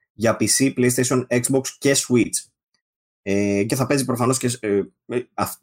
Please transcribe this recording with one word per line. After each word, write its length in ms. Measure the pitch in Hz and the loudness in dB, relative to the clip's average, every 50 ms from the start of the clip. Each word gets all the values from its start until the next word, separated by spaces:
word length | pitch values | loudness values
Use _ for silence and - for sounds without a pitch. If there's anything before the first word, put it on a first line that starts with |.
| _ _ _ | _ _ _
για 240 | - 107 113 107 - | -2 0 0 2 2
P 60 | 113 104 - | 0 0 2
C, 160 | - 131 135 - | 2 2 0 2
PlayStation, 480 | - 123 123 123 - 127 - 139 127 123 | 2 0 2 2 0 0 0 0 0 0
Xbox 340 | - 123 123 123 - 135 135 131 - - | 0 0 0 0 2 0 0 -2 -4 -6
και 180 | - - 139 139 | -2 0 2 2
Switch. 540 | 135 - - 127 120 104 - - - - _ _ _ _ _ _ _ _ _ _ _ _ _ _ _ | 2 0 2 2 2 2 0 -2 -8 -10 _ _ _ _ _ _ _ _ _ _ _ _ _ _ _
Ε, 420 | - 98 98 101 101 101 101 101 101 | -6 -2 -2 0 0 0 0 0 0
και 120 | 113 127 | 0 0
θα 120 | 127 127 | -2 0
παίζει 180 | 120 147 139 131 | 0 0 0 0
προφανώς 320 | 123 123 117 123 123 131 | -2 -2 0 0 0 0
και, 200 | - - 120 120 - | 0 -2 -4 -4 -4
ε, 220 | - 107 101 101 95 - _ _ _ | -2 -2 0 0 -2 -4 _ _ _
ε, 140 | - 117 120 - _ _ | -6 -6 -6 -6 _ _
αυ-, 260 | - 101 - - - | -6 -6 -6 -8 -12